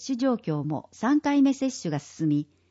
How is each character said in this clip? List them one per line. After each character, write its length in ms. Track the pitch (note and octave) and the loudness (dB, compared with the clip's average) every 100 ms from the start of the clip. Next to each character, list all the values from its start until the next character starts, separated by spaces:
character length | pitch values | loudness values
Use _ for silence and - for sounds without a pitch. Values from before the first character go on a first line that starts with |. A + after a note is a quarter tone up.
種 120 | - B3+ | -6 -2
状 180 | C4 | 0
況 300 | A#3+ - D3+ | 0 -2 -4
も 260 | D3 D3+ - | -4 -6 -10
三 300 | - A3 D4 | -6 0 2
回 220 | C#4+ C#4+ | 2 4
目 100 | C4+ | 4
接 160 | C4+ C4+ | 2 -2
種 220 | - F3 | -4 -4
が 80 | D3 | -4
進 280 | - - D#3 | -6 -4 0
み、 200 | D3 D3 _ _ | 0 -2 _ _